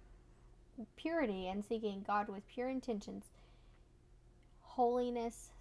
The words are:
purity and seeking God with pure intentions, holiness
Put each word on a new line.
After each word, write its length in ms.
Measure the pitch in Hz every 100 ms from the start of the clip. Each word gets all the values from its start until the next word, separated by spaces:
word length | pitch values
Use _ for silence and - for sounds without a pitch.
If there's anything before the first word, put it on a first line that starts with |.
| - - - - - - - - 220 -
purity 520 | 320 330 247 190 185
and 140 | 196
seeking 400 | 208 226 220 196 202
God 240 | 208 208
with 180 | 196 -
pure 220 | - 254
intentions, 540 | 262 254 214 - 196 - - - - - - - - - - - - - -
holiness 880 | - - 240 247 247 240 233 - - -